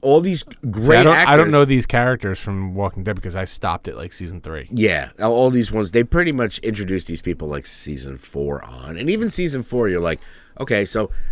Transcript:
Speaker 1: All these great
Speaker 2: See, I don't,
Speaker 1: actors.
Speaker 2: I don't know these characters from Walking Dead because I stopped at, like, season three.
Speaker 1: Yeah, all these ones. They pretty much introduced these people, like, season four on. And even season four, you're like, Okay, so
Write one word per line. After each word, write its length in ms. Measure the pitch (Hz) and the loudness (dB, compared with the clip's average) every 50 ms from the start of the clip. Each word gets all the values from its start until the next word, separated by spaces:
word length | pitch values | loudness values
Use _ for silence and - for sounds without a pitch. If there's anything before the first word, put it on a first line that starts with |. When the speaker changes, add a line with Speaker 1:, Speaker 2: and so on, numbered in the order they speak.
Speaker 1:
All 180 | - 135 139 160 | 4 6 4 6
these 240 | 175 190 185 156 - | 4 4 -2 -2 -4
great 400 | - - - - 123 95 107 110 | -8 -16 -10 -8 -6 -4 0 2
Speaker 2:
See, 100 | 131 156 | 6 6
I 80 | - 135 | 8 8
don't, 120 | 151 170 | 8 6
Speaker 1:
actors. 180 | 156 175 165 143 | 6 6 6 8
Speaker 2:
I 40 | 151 | 6
don't 140 | 165 165 | 6 6
know 120 | 151 147 143 | 6 6 6
these 200 | 135 135 127 117 | 6 4 2 2
characters 520 | - - 117 120 127 127 120 - 101 95 - | 2 0 2 2 2 0 0 -2 -4 -6 -4
from 360 | - 107 101 98 98 95 90 | -6 -6 -6 -4 -6 -6 -4
Walking 280 | 98 101 95 - - 92 | -4 -4 -4 -4 -4 -6
Dead 100 | 90 90 | -4 -6
because 200 | 90 - 95 85 95 | -6 -6 -8 -6 -6
I 80 | 95 | -6
stopped 420 | 92 - - - 98 82 82 _ - | -6 -8 -6 -4 -4 -4 -4 _ -10
at, 80 | 65 | -12
like, 160 | 55 78 90 | -10 -12 -14
season 300 | - - 95 85 92 87 | -12 -12 -12 -10 -12 -12
three. 260 | - - 80 76 65 - | -12 -12 -12 -12 -12 -8
Speaker 1:
Yeah, 400 | - 120 110 107 87 76 67 - - - | -2 0 0 2 2 0 -4 -8 -10 -4
all 280 | 101 113 117 120 127 127 | 0 0 2 4 4 4
these 220 | 127 123 117 101 | 4 2 0 0
ones. 200 | - 110 107 92 | -2 -2 -4 2
They 120 | 87 117 120 | 2 0 2
pretty 300 | 117 - 170 175 170 147 | 2 2 2 2 2 0
much 260 | 131 120 110 - - | 0 -2 -2 -4 -6
introduced 480 | - 113 110 104 101 92 95 92 - - | -6 -6 -4 -4 -4 -4 -4 -4 -4 -6
these 140 | 85 82 | -10 -8
people, 260 | - 92 85 - 78 76 | -6 -6 -6 -6 -6 -8
like, 180 | 73 71 71 | -8 -8 -8
season 520 | - - - - 76 76 67 62 69 67 65 | -8 -10 -10 -8 -10 -10 -10 -10 -14 -14 -16
four 460 | - - - 69 71 71 71 69 - | -18 -12 -8 -6 -6 -6 -6 -8 -10
on. 320 | - 60 64 64 73 82 85 | -14 -18 -16 -14 -14 -10 -6
And 120 | 120 156 | -2 -2
even 200 | 196 220 226 220 | -2 0 -2 -4
season 340 | - - 180 170 139 131 113 | -2 -2 -4 -2 -4 -6 -8
four, 240 | - - 123 117 104 | -4 -2 0 0 0
you're 140 | 90 87 | 0 0
like, 180 | 85 82 80 - - - - - - _ _ - | 0 -2 -2 -4 -8 -20 -20 -20 -20 _ _ -12
Okay, 260 | 135 - 117 104 101 | -4 -2 0 0 0
so 260 | - - 110 107 - - - - - | 0 -2 -4 -4 -2 -2 -2 0 0